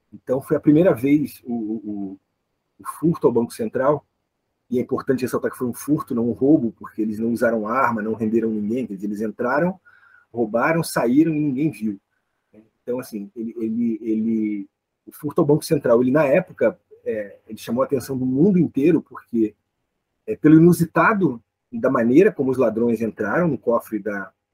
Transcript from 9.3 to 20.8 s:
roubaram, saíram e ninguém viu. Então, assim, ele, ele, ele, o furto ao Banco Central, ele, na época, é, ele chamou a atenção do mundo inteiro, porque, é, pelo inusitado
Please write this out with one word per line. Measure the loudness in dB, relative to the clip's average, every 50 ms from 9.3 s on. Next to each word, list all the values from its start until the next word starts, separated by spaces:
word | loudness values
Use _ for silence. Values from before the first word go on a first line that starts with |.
| -6 -6 -4 -2 0 0 0 -2 -2 -6 _ _ _ _ _ _ _ _ _ _
roubaram, | -6 -4 -4 -2 0 0 0 0 0 0 -2
saíram | -4 -2 -2 0 2 4 4 4 2 2
e | -2
ninguém | -2 -2 -2 -2 -2 -2
viu. | -4 -4 -6 -6 -6 -8 _ _ _ _ _ _ _ _ _ _ _ -20 -20 _ _ _
Então, | _ -8 -8 -8
assim, | -8 -10 -12 -12 -12 -12 -12
ele, | -10 -10 -10 -8 -6
ele, | -6 -4 -2 -2 -2 -2 -4 -4
ele, | -4 -4 -2 -2 -2 -2 -2 -2 -2 -2 -4 -6 -8 -12 _ _ _ _ _ _ _
o | -20
furto | -14 -10 -10 -4 -2 0
ao | 2
Banco | 4 2 2 2
Central, | 0 -2 0 2 4 4 4
ele, | 4 4
na | 2 2 4
época, | 4 2 2 0 -2 -2 -2 0 0 0 -4 _ _ -20 -12 -8
é, | -6 -6 -6 -8 -10 -14 -20 _ -18
ele | -16 -14
chamou | -10 -6 -4 -2
a | -2
atenção | -2 -2 -4 -4 -4 -6
do | -4 -2
mundo | -2 2 4 4 4 4
inteiro, | 4 2 0 0 0 2 2 2 2
porque, | 0 _ -14 -20 -12 _ -2 0 0 0 -2 _ _ _ _ _ _ _ _ _ _ _ _ _ _
é, | -10 -4
pelo | 2 6 6 8
inusitado | 8 8 8 6 4